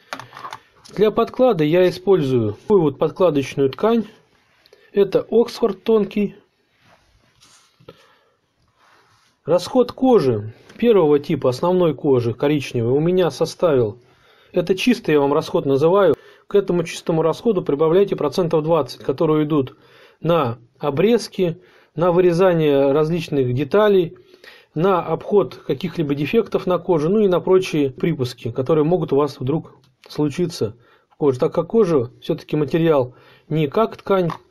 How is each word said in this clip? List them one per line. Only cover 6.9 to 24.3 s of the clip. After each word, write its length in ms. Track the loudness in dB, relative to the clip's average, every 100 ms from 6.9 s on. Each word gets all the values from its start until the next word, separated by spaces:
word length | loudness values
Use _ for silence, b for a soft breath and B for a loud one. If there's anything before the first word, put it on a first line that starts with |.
| _ _ _ _ _ _ _ _ _ -20 b b b b b _ _ _ b b b b b b _ -2
Расход 460 | -2 0 0 0
кожи 600 | 0 2 4 2 0 -6 B B -2
первого 400 | 2 4 4 2
типа, 300 | 0 -2 -2
основной 440 | -2 0 2 0
кожи, 400 | 0 0 0 0
коричневой, 600 | -2 -2 -2 -4 -4 -2
у 60 | 0
меня 280 | 0 0 0
составил, 720 | -2 -6 -2 0 2 0 -4 b b b b b
это 240 | -4 -2 0
чистый 360 | 0 0 0
я 80 | 2
вам 140 | 2
расход 340 | 0 -2 -2 0
называю, 480 | 2 2 4 2 0 B B -4
к 80 | -2
этому 300 | 0 -2 -4
чистому 360 | -8 -4 -2
расходу 400 | -2 -2 -2 -2
прибавляйте 540 | -2 0 2 2 0 -2
процентов 480 | -4 -2 -2 -2
двадцать, 400 | 0 0 -2 -6
которые 420 | -8 -2 0 0 0
идут 320 | -2 -2 b b b b b
на 360 | -2 0 0 -4 -14 _
обрезки, 840 | -4 0 2 2 -2 -4 -4 -4 b b b
на 180 | -2 0
вырезание 800 | 2 2 4 2 4 2 2 2
различных 600 | 2 0 -2 -4 -2 0
деталей, 640 | -2 0 2 4 2 0 B B